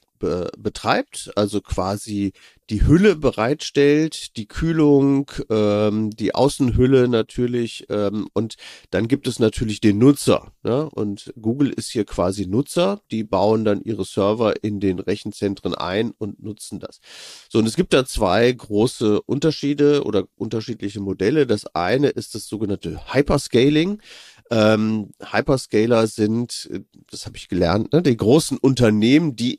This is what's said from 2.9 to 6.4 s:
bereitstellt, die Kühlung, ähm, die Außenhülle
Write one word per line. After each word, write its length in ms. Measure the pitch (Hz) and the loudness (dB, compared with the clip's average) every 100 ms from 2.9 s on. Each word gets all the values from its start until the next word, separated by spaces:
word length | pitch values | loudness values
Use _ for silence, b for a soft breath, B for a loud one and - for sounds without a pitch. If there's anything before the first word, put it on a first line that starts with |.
| 147 208 160 | 6 4 2
bereitstellt, 1200 | 139 104 113 147 - - 143 147 160 - - - | 0 0 -2 -2 -4 2 4 4 0 -6 -12 -12
die 120 | 104 | -10
Kühlung, 840 | - 160 160 151 143 139 139 143 - - | -4 -2 2 6 6 4 2 -2 -8 -4
ähm, 600 | 110 107 104 107 107 110 | 0 2 2 0 0 -4
die 240 | 104 107 | -4 -4
Außenhülle 760 | - | 2